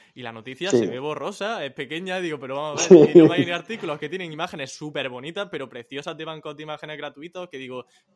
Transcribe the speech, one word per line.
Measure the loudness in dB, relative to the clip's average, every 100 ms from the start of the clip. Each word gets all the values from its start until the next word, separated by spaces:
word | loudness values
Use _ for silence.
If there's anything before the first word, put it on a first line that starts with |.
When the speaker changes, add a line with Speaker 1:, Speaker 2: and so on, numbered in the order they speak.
| _
Speaker 1:
y | -16
la | -14
noticia | -14 -14 -8 -2
Speaker 2:
Sí. | 0
Speaker 1:
se | 0
ve | -4
borrosa, | -8 -6 -8 -8 -8 -6
es | -8
pequeña, | -10 -10 -8 -6 -6
digo, | -6 -6
pero | -8 -6
vamos | -6 -2 10
a |
ver, | 10 12
Speaker 2:
Sí. |
Speaker 1:
y | 10
luego | 10
hay | 6 0
artículos | -4 -8 -8 -6 -6
que | -6
tienen | -8 -8
imágenes | -8 -8 -8 -12 -12
súper | -10 -6 -8
bonitas, | -8 -12 -10 -8
pero | -8 -10
preciosas | -14 -14 -12 -10 -10
de | -12
bancos | -12 -14 -12
de |
imágenes | -12 -12 -12 -12
gratuitos, | -12 -14 -16 -14 -14
que | -14
digo, | -12 -12 -14 _ _